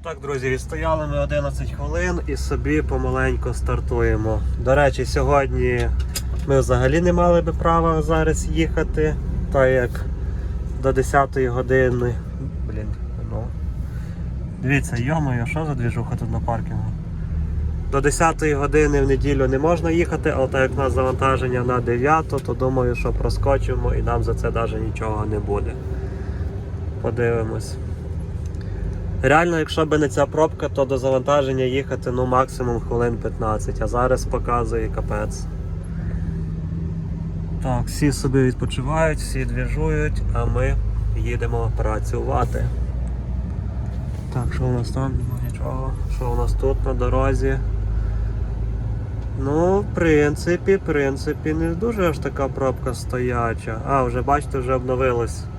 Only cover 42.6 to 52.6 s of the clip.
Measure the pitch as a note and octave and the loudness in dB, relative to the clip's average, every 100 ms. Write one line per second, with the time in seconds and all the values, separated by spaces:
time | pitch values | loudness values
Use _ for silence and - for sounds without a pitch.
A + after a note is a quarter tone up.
42.6 | A#2 - - - - - - - - - | -2 -2 -4 -4 -4 -4 -4 -6 -4 -6
43.6 | - - - - - - - C3 A#2+ - | -6 -6 -6 -6 -6 -6 -6 -4 -2 -2
44.6 | B2+ B2 A#2 C3 C3+ B2 B2 B2 B2 - | 0 0 -2 -2 -2 -2 -2 -4 -4 -4
45.6 | C3 B2+ C3 - - - B2+ A#2+ A#2 - | -4 -4 -4 -4 -4 -2 0 0 2 2
46.6 | C3+ C3 C3+ B2+ B2 C3 C3 C3 C3+ C3 | 2 2 0 0 2 2 2 2 2 0
47.6 | - - - - - - - - - - | 0 -2 0 0 0 -2 -2 -2 -4 -4
48.6 | - - - - - - - - C3+ D3+ | -4 -2 -4 -4 -4 -6 -6 -4 0 2
49.6 | F3 G3 G3+ - E3+ D3+ D3 D3 E3+ F3 | 4 2 0 2 4 6 4 2 0 0
50.6 | - G3 E3 D3 C3+ C#3 D#3 D3 D#3 D#3 | 2 2 2 2 2 0 -4 -2 -2 0
51.6 | E3 E3 A3+ G#3+ F3 C#3+ C#3 C3+ C3+ C3 | 0 0 -2 2 0 0 -4 -2 -2 0